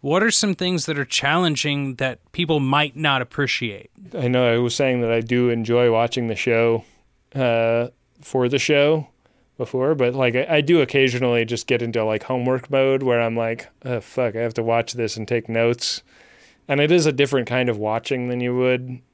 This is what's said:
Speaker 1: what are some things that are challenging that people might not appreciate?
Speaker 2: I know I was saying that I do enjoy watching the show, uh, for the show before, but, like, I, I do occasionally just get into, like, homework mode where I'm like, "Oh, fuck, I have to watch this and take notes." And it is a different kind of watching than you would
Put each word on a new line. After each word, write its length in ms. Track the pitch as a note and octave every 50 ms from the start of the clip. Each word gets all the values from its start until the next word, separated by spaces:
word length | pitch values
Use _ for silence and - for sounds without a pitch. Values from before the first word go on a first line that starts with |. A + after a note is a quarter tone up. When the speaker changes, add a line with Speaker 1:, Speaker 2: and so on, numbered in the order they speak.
Speaker 1:
what 220 | - - D#3 F#3
are 80 | G#3+ A#3
some 240 | - - - G#3 F#3
things 320 | - F#3 F3+ F#3 E3+ -
that 120 | - D#3 C#3+
are 60 | C#3
challenging 920 | - - - - C#3 D3+ E3+ F3+ E3+ D3+ C3 - D3+ C#3+ C#3+ C#3+ C3+ B2+
that 220 | B2 C3+ C3 B2 - _ _
people 260 | - - F3 D3+ E3 D3
might 360 | C#3 C3 C#3 D3 D3+ D3 A#2+
not 260 | C#3+ D#3 D3 C#3 C3
appreciate? 680 | B2 - - - C#3+ B2+ - - B2+ A2+ G2+ F#2+ - - _ - G3 F3+ - F3
Speaker 2:
I 80 | C3
know 260 | B2 B2+ B2+ B2+ A#2+
I 60 | A#2 A#2
was 160 | B2 A#2+ A#2+
saying 260 | - C#3+ C3 B2+ B2
that 100 | A#2+ A2+
I 80 | A#2 A2+
do 300 | A#2 A#2 B2 B2 B2 B2
enjoy 420 | A#2 A#2 A2+ G#2+ A#2 B2 B2 A#2+
watching 340 | A2+ A2+ A#2 A#2 - C3 A#2+
the 80 | A2+ A2
show, 500 | - - C3 A#2 A2+ A#2 A#2 A2+ A2+ - _ _ _ _ _ _ _ _ _ -
uh, 540 | C#3 C3 A#2+ A#2 A#2 A2+ A2+ A#2 A#2 A#2+ A#2+ _ _ _ _ _ _
for 280 | - - - C3 B2 B2
the 100 | C3+ C3+
show 480 | - - D3+ C#3+ C#3+ D3 D#3+ D#3 D3 - _ _ _ _ _ _ _ _ _ -
before, 360 | B2+ - - C3 C3 C#3+ D#3+
but, 200 | C#3+ B2+ B2 B2
like, 200 | C3+ C3 A#2+ A#2
I, 120 | B2+ C#3+ F3 D#3+
I 40 | D3+
do 200 | C#3+ C#3 F3 E3+
occasionally 640 | C#3 A#2+ - C#3+ C3+ C3 A#2+ B2 C3 B2 A#2+ A#2+ A#2
just 220 | A2+ A#2+ A2+ -
get 160 | - B2+ A#2
into, 200 | A#2+ A#2 A2 A#2 A2
like, 200 | A2 G#2+ G#2+ -
homework 440 | - C3 B2+ A#2+ B2+ C3 C3 B2+ -
mode 320 | C#3 C3+ C3+ C3+ C3+ C3+ C3+
where 160 | B2+ A#2+ A#2+
I'm 160 | A#2 A2+ A2+
like, 320 | A#2 A2+ A2+ A#2 A#2 - - _ _ -
"Oh, 160 | C3 B2 A2+
fuck, 340 | - - - - B2+ A#2 G2+
I 60 | A2+
have 140 | A#2 A#2 A2+
to 80 | -
watch 320 | A2+ A2+ A#2 A#2 A#2 - -
this 220 | A#2+ A#2 G#2+ -
and 120 | A2 A2 -
take 200 | B2 A#2 A2 -
notes." 540 | A2+ A2+ A#2 A#2 A#2+ A#2+ - - - - _ _ _ - - - - - - - _ _ _
And 140 | - C#3+ C#3
it 100 | C#3+ D3+
is 160 | F3 F3+ D3+
a 60 | D3+
different 340 | C#3 B2+ C#3+ C3+ C#3+ C3+ A#2+
kind 220 | - A#2+ B2+ B2+ B2
of 80 | A#2 G#2
watching 500 | G#2+ G#2+ A2 A#2 - - C#3 B2+ B2 B2
than 120 | B2 B2
you 160 | B2 B2 B2
would 440 | B2+ B2+ B2+ B2+ B2 B2+ B2+ B2+ B2 _ _